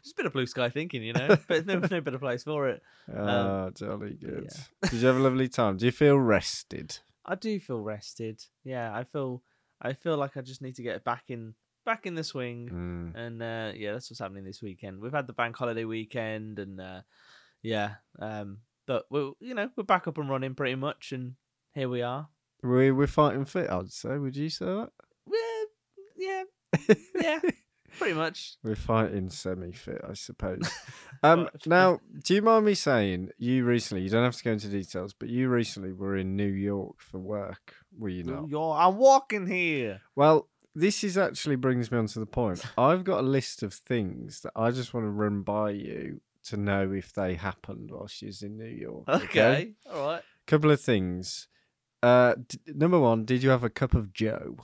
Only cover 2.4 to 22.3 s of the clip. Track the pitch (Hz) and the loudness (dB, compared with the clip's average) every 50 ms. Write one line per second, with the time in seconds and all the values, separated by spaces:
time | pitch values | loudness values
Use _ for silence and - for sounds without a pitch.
2.4 | - 151 151 151 143 131 117 - - _ _ _ _ - - 101 104 104 101 101 | -4 -4 -4 -2 0 -2 -2 -4 -8 _ _ _ _ -12 -8 -4 -2 0 0 0
3.4 | 98 98 98 98 95 95 - - - - - - - 104 - - - 85 - - | 0 0 -2 -2 -4 -6 -8 -10 -8 -8 -8 -8 -8 -10 -12 -12 -12 -10 -10 -10
4.4 | - - - - 135 - _ _ - 180 127 117 117 131 131 127 135 135 127 131 | -10 -12 -14 -16 -18 -18 _ _ -4 -2 0 2 4 4 6 6 4 4 4 2
5.4 | 131 127 - - 120 104 95 92 113 123 117 - 151 147 143 139 131 117 104 95 | 0 0 0 2 2 2 2 2 2 0 2 6 6 6 8 6 6 6 4 4
6.4 | - - - - - - - - 76 78 - - _ _ _ _ - - 175 190 | 2 0 -6 -8 -10 -10 -12 -12 -12 -12 -14 -16 _ _ _ _ -10 -6 -6 -4
7.4 | - 220 214 196 - - 131 113 104 107 107 104 - - - - 113 110 110 107 | -4 -4 -4 -4 -4 -6 -8 -6 -6 -8 -8 -10 -12 -14 -12 -10 -8 -8 -10 -12
8.4 | - - _ _ - 131 131 123 117 113 104 110 127 - - 151 139 131 127 123 | -16 -20 _ _ -12 -10 -8 -6 -6 -6 -6 -6 -8 -6 -6 -6 -4 -4 -6 -8
9.4 | - _ _ _ _ _ _ - - 123 135 - - 170 160 147 139 139 - 143 | -12 _ _ _ _ _ _ -10 -6 -6 -6 -4 -4 -2 -2 -2 -2 -4 -6 -10
10.4 | 127 127 131 - 135 127 123 - 120 117 95 90 - 123 120 123 - - 127 117 | -12 -12 -14 -14 -14 -14 -12 -10 -8 -6 -6 -4 -2 -4 -4 -4 -6 -10 -12 -10
11.4 | 113 113 110 _ _ _ _ _ - 233 226 220 - 202 175 160 160 - - 143 | -12 -14 -16 _ _ _ _ _ -6 -4 -4 -4 -4 -8 -8 -8 -8 -8 -6 -6
12.4 | 127 123 120 120 120 120 87 87 87 87 87 87 87 85 82 110 117 120 117 113 | -6 -6 -8 -10 -12 -10 -10 -8 -8 -8 -8 -8 -10 -10 -10 -12 -12 -12 -10 -10
13.4 | 117 117 113 113 113 107 98 104 107 104 104 120 123 - 123 117 101 95 95 98 | -8 -8 -6 -6 -8 -8 -8 -8 -8 -6 -6 -8 -10 -12 -12 -10 -10 -10 -10 -12
14.4 | 98 95 95 - - 98 92 - - 98 95 95 104 120 139 147 135 123 117 - | -14 -14 -14 -12 -12 -12 -12 -12 -12 -14 -12 -10 -10 -6 -6 -6 -6 -6 -4 -4
15.4 | 120 117 117 - 127 120 117 113 113 113 110 113 110 107 - 123 113 110 110 107 | -4 -4 -4 -4 -4 -4 -4 -4 -4 -6 -6 -8 -8 -8 -6 -6 -6 -4 -6 -8
16.4 | 107 110 107 101 101 98 98 92 92 92 92 92 95 _ _ _ _ _ - - | -8 -10 -10 -10 -10 -10 -10 -14 -14 -14 -14 -16 -18 _ _ _ _ _ -20 -20
17.4 | _ _ _ _ - 110 110 107 104 101 104 - _ _ _ - - 110 110 107 | _ _ _ _ -6 -4 -2 -2 -2 -2 -6 -10 _ _ _ -12 -10 -8 -8 -8
18.4 | 104 101 98 107 117 _ _ _ _ - 131 117 - - 135 147 143 135 143 - | -10 -10 -12 -16 -20 _ _ _ _ -4 -4 -4 -4 -4 -4 -4 -4 -4 -6 -12
19.4 | 202 247 254 226 202 - - - 202 196 202 180 - 175 147 - 147 135 135 131 | -14 -10 -6 -6 -6 -4 -4 -4 0 2 2 2 2 -2 -6 -6 -4 -4 -4 -4
20.4 | 131 135 131 - 147 127 127 131 131 147 - - - - 143 127 127 123 127 - | -4 -6 -6 -4 -4 -4 -4 -4 -4 -6 -6 -8 -10 -10 -10 -8 -8 -10 -12 -14
21.4 | _ _ _ _ _ _ - 147 135 127 123 123 120 120 123 139 151 151 | _ _ _ _ _ _ -8 -6 -4 -4 -2 -2 -4 -4 -6 -6 -10 -12